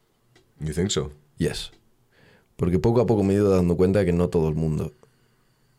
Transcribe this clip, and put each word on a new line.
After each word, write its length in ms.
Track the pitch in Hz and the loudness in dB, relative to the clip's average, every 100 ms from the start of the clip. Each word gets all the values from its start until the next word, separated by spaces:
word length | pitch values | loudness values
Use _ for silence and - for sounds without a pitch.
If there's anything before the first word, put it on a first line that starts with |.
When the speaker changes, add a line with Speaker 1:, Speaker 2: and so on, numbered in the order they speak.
| _ _ _ _ _ _ | _ _ _ _ _ _
Speaker 1:
You 140 | 78 | -8
think 160 | 78 95 | -4 -2
so? 220 | - 65 - _ _ | -4 -6 -12 _ _
Speaker 2:
Yes. 340 | 78 - - - _ _ _ _ _ _ _ - | -6 -4 -12 -18 _ _ _ _ _ _ _ -4
Porque 200 | 87 90 | -2 0
poco 220 | 113 120 | 2 2
a 40 | 110 | 2
poco 180 | 110 | 2
me 100 | 98 | 2
he 40 | 98 | 2
ido 120 | 104 | 4
dando 260 | 92 87 87 | 2 2 2
cuenta 300 | 92 98 90 | 2 2 0
que 80 | |
no 160 | 85 87 | 0 0
todo 200 | 87 78 | 0 0
el 60 | 78 | -2
mundo 380 | 80 78 78 - _ _ _ _ _ _ _ | -2 -4 -6 -12 _ _ _ _ _ _ _